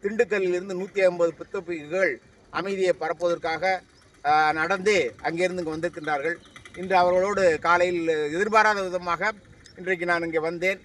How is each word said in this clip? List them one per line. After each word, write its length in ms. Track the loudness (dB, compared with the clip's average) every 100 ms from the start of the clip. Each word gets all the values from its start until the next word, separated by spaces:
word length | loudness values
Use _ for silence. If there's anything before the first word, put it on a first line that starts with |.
திண்டுக்கல்லிலிருந்து 800 | -4 -6 -4 -2 -2 -2 -4 -8
நூத்தி 160 | -6 0
ஐம்பது 340 | 0 2 -2
புத்த 260 | -2 -10 -10
பிக்குகள் 560 | -8 -10 -6 -2 -2 -2 _ _ _
அமைதியை 420 | -8 -6 -2 0 0
பரப்புவதற்காக, 800 | -2 -2 -2 -2 -2 -2 0 -2 -4 _ _ _
அ, 280 | 2 4 4
நடந்தே 640 | 2 0 0 2 2 2 -2
அங்கிருந்து 420 | -6 -2 -2 -2
இங்கு 120 | -6 -4
வந்திருக்கின்றார்கள். 580 | -6 -6 -4 -2 -2 -6 -10 -20 -20 -12
இன்று 200 | 0 4
அவர்களோடு 640 | 4 4 2 4 2 2
காலையில் 480 | 2 4 4 0 0
எதிர்பாராத 760 | -2 -2 -2 2 4 4 2
விதமாக 500 | -2 -4 -4 -2 -2 -6 -14 -20 -20 -12
இன்றைக்கு 300 | -4 -4 0
நான் 160 | 0
இங்கே 160 | 0 -2
வந்தேன். 420 | -2 -2 -2 -4